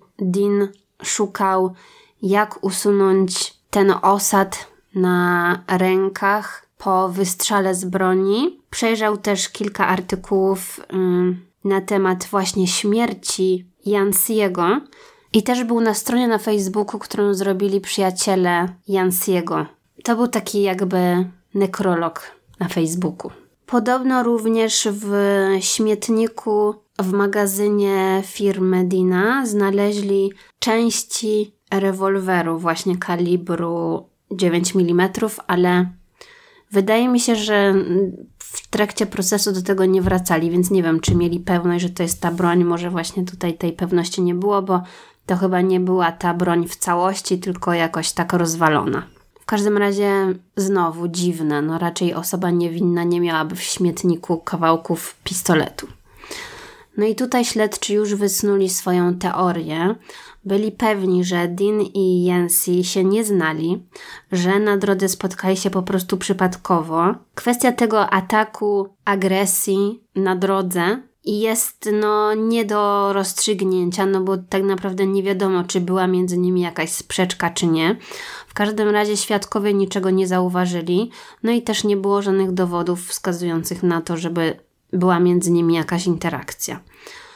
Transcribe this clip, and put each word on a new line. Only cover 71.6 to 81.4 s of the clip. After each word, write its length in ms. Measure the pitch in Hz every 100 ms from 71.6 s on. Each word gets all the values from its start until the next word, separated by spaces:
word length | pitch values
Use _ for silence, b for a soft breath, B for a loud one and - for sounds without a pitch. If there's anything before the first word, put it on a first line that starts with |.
| - - 214 208
no, 340 | 214 214 214
nie 300 | 214 220 233
do 480 | 208 208 202 202 196
rozstrzygnięcia, 920 | 196 190 - 220 196 190 185 175 180 190
no 140 | 190
bo 160 | 185 190
tak 260 | 185 196
naprawdę 440 | 196 190 196 185 190
nie 160 | 196
wiadomo, 420 | 190 185 190 185
czy 160 | 175 185
była 260 | 180 185 185
między 320 | 185 180 180
nimi 220 | 180 180
jakaś 300 | 170 165 165
sprzeczka, 580 | - - - 180 - 170
czy 160 | 175 170
nie. 300 | 160 165 233 B B B B B
W 80 |
każdym 340 | - 208 214 208
razie 280 | 208 208 208
świadkowie 580 | - 202 - 214 208
niczego 360 | 202 190 202 185
nie 180 | 190 185
zauważyli, 840 | 185 180 180 180 175 165 180 233 B B B